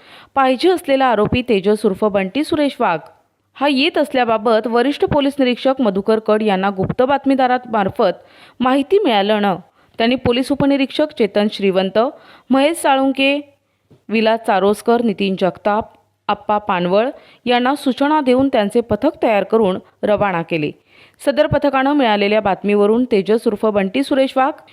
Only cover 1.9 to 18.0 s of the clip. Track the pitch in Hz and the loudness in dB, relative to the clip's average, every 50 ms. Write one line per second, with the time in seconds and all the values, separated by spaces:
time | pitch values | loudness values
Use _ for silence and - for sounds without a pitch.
1.9 | 190 - 214 214 190 196 190 185 - 269 302 - 330 311 285 269 277 - 233 190 | -2 -2 -2 -2 0 -2 -2 -2 -4 -4 -4 -2 -2 0 0 -2 -2 -2 -2 -2
2.9 | 165 156 - - - _ _ _ _ _ _ _ _ - 262 302 277 254 285 349 | -2 -2 -6 -12 -20 _ _ _ _ _ _ _ _ -4 -2 0 0 0 0 0
3.9 | - 330 285 294 - 254 247 226 220 214 208 240 220 220 226 240 226 240 240 285 | 0 0 -2 0 0 -2 0 0 0 0 0 0 0 0 0 0 0 0 0 0
4.9 | 277 - 381 - - 294 269 277 - - 262 247 240 - - 262 269 269 254 208 | -2 -2 -2 0 0 0 0 0 0 0 0 0 0 0 0 -2 0 0 0 0
5.9 | 185 202 196 220 220 220 220 - 214 220 220 208 190 185 190 202 196 185 190 - | 0 0 0 0 0 0 0 0 0 0 0 0 0 0 -2 -2 -2 -4 -4 -4
6.9 | - - 254 262 277 269 - 269 277 254 262 247 254 247 254 233 220 214 190 190 | -2 0 0 0 0 0 0 0 0 2 2 0 0 -2 -4 -4 -2 -2 -2 -2
7.9 | - - 226 180 180 - - - - - - - _ - 240 254 262 285 269 - | 0 0 0 0 -2 -4 -10 -20 -20 -20 -20 -16 _ -4 0 0 0 0 0 0
8.9 | 381 415 415 285 220 202 196 208 214 208 208 202 175 180 - _ _ _ _ _ | 0 2 2 2 2 2 2 2 0 0 0 0 -2 -4 -6 _ _ _ _ _
9.9 | _ - 226 240 262 254 - 254 240 254 254 - 285 254 285 277 277 262 269 - | _ -2 0 0 0 0 0 0 0 0 -2 -2 -2 0 2 2 2 0 0 -2
10.9 | - - 302 302 - - 220 190 - 208 208 214 - - 196 196 180 190 190 190 | -2 -2 -2 -2 0 -2 -2 0 0 0 0 0 -2 -2 -2 0 0 0 0 0
11.9 | - 214 233 294 - - - - - - _ - 247 269 277 311 339 339 - 302 | 0 0 0 0 -4 -10 -18 -20 -20 -14 _ 0 2 2 2 2 0 0 0 2
12.9 | 269 269 269 269 262 269 269 277 285 294 285 - _ _ _ _ _ _ _ _ | 2 2 2 0 0 0 0 0 0 -2 -6 -10 _ _ _ _ _ _ _ _
13.9 | - _ _ - 208 226 214 220 226 220 226 240 208 185 190 202 208 - - 233 | -20 _ _ -4 -2 0 2 2 0 0 0 0 0 2 2 2 0 0 0 0
14.9 | 233 247 240 220 180 - 202 190 190 - 196 175 170 - - 208 202 220 226 - | 2 2 2 0 -2 -2 -2 -4 -2 -2 -2 -2 -2 -2 -4 -2 -2 -2 -4 -6
15.9 | - _ _ _ _ _ _ - 208 202 - - 208 208 208 208 190 175 175 175 | -12 _ _ _ _ _ _ -6 -6 -4 -4 -4 -4 -2 -2 -2 -2 -2 0 0
16.9 | 190 208 233 285 - - - - - _ - 240 247 240 247 254 294 277 - 269 | 0 0 0 0 -4 -10 -16 -20 -20 _ -4 -2 0 0 0 0 -2 -2 -2 -4
17.9 | 233 - | -2 0